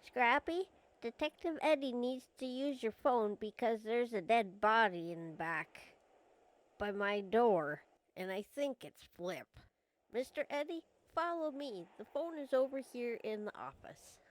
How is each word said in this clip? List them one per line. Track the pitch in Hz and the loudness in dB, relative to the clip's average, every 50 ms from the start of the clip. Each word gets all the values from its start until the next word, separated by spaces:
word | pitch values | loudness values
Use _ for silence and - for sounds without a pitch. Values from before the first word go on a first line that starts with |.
| _ | _
Scrappy, | - - 247 247 233 240 294 285 - 330 349 381 - _ _ _ _ _ _ | -8 0 2 4 6 6 4 2 0 -2 -2 -2 -4 _ _ _ _ _ _
Detective | - 233 233 _ - 302 - _ - 359 320 294 | -10 -10 -6 _ -4 -4 -4 _ -4 -4 -2 0
Eddie | - 294 311 285 269 269 | 4 4 4 4 2 -2
needs | 240 247 240 247 262 254 - - _ _ | -2 0 0 0 -2 -2 -8 -14 _ _
to | 262 | -8
use | 262 254 254 269 285 285 254 | -6 -4 -2 -2 -2 -2 -2
your | - 226 | -2 -4
phone | 214 _ - 294 247 247 220 208 208 196 | -4 _ 2 2 4 4 2 0 -2 -4
because | - 214 208 _ - 233 233 220 | -6 -10 -6 _ 0 0 0 0
there's | 214 214 226 240 240 233 | -2 -2 0 0 0 0
a | 240 214 | -2 -6
dead | 175 156 220 233 226 196 180 202 | 0 4 4 4 4 2 -4 0
body | - 208 220 226 226 208 180 175 165 170 | 4 4 6 6 6 4 2 0 -6 -6
in | 170 165 165 165 160 | -6 -8 -8 -10 -8
back | 151 165 160 165 156 160 - _ - - - - _ _ _ _ _ _ _ _ _ _ _ _ _ _ _ _ _ | -6 -4 -2 -2 -2 -4 -6 _ -20 -20 -20 -20 _ _ _ _ _ _ _ _ _ _ _ _ _ _ _ _ _
by | 202 202 | -6 -4
my | 202 202 202 202 202 208 | -2 -2 0 0 0 0
door, | 202 190 180 226 240 240 208 175 156 143 147 156 - _ _ _ _ _ _ | -2 2 4 6 6 8 6 6 4 0 -4 -8 -10 _ _ _ _ _ _
and | - 185 185 | -10 -6 -6
I | 190 190 208 - - | -4 -6 -6 -8 -6
think | - 285 285 262 _ | -4 -4 -4 -4 _
it's | - 147 - - - - _ | -10 -18 -18 -18 -20 -20 _
Flip. | _ 175 175 214 254 - _ _ - - _ _ _ _ _ _ _ _ _ | _ -6 -6 -6 -6 -10 _ _ -20 -20 _ _ _ _ _ _ _ _ _
Mister | - 220 262 254 - - 285 - | -6 -6 -6 -4 -4 -6 -6 -4
Eddie, | - 285 294 302 349 330 - _ _ _ _ _ _ | -2 -6 -4 -4 -6 -10 -10 _ _ _ _ _ _
follow | - 330 349 339 339 320 311 | -2 -2 0 0 -2 -2 -2
me. | 277 269 285 285 226 190 170 180 - _ | -4 -4 -8 -8 -8 -8 -10 -12 -14 _
The | 208 | -18
phone | - _ 285 302 339 330 311 | -8 _ -6 -4 -4 -6 -8
is | 285 262 - | -6 0 2
over | 262 262 269 277 269 | 2 2 2 0 -6
here | 254 - - 247 240 240 233 - | -8 -8 -8 -6 -6 -6 -6 -6
in | - - 214 214 208 | -6 -6 -6 -4 -6
the | 208 - | -8 -8
office. | - - 127 - - - - - - - - - _ _ _ | -8 -12 -12 -12 -14 -18 -18 -18 -18 -20 -20 -20 _ _ _